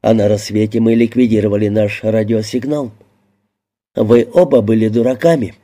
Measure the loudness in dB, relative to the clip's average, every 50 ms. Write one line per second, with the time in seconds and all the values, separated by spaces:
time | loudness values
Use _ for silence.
0 | 2 0 0 2 2 0 0 -2 -4 -4 -2 -2 -2 0 0 0 0 2 2 2
1 | 0 0 0 0 0 2 2 0 0 0 0 0 -2 0 0 0 -2 -2 -4 -4
2 | -4 -2 -2 -2 -2 -2 -2 -4 -4 -4 -6 -6 -4 -4 -6 -6 -6 -8 -12 _
3 | _ _ _ _ _ _ _ _ _ _ _ _ _ _ _ _ _ _ _ -4
4 | 2 4 4 2 2 2 2 2 2 4 2 0 2 2 0 0 0 0 0 0
5 | 0 0 -2 0 0 0 2 2 -2 -6 -10 _